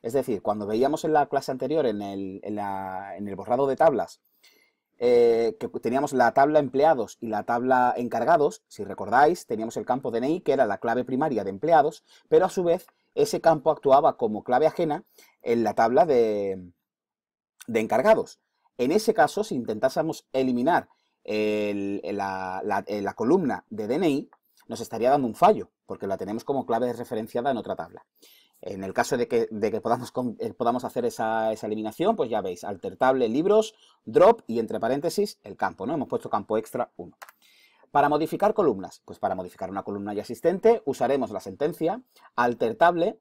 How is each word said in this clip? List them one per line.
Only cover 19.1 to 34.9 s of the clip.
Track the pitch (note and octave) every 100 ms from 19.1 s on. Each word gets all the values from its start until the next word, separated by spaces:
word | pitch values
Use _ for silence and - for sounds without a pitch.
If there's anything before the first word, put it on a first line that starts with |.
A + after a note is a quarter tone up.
caso, | G3 - -
si | G#3+
intentásemos | D#3 A3 G#2+ C3 E3+ D#3 - _
eliminar | C3 C3 A#2+ C3+ F3 - _ _ _
el, | - G#2+ G#2+ G#2+ G#2 G2+ G2 G2 E2+
la, | G2+ G2 F#2+ F#2 F#2
la, | G#2 G2+ -
la | G#2 F#2+
columna | - A#2 F#3 C#3+ F#2 _
de | G#2+ G#2+
D |
N | C#3+ F3
I, | C#3 - _ _ _ -
nos | A#2
estaría | A2+ A2+ A#2+
dando | C#3+ B2
un |
fallo, | G#2 F#3 C3+ F2+ _ _
porque | F#2+
la | G2+
tenemos | F#2+ F#2+ A2
como | - C#3 A#2+
clave | A#2 B2
referenciada | A#2 A#2 A2+ A2 A#2+ C3+
en | A#2+
otra | G2+
tabla. | F#2 E2+ F#2+ _ _ - _ _ _
En | - G2
el | F#2+
caso | F#2+ A#2+ C3
de | A#2+
que, | A#2+ A2+
de | A2 G#2+
que | G#2+
podamos | A2+ B2+ A#2+
con-, | - B2+ G#2
eh, | A2+
podamos | - A#2 B2
hacer | A2+ C3
esa, | A#2 - A2 A2+ A2
esa | A2
eliminación, | A2 G#2+ G#2+ - F3+
pues | A#3 B2+
ya | A2
veis, | F#2+ F2
alter | - G2 G2
table, | - B2+ C3 A#2
libros, | B2 F#3 G#3+ G#3+ _ _ _
drop | - C#3+ F#3 A3+
y | - A#2
entre | A2 A2
paréntesis | A2+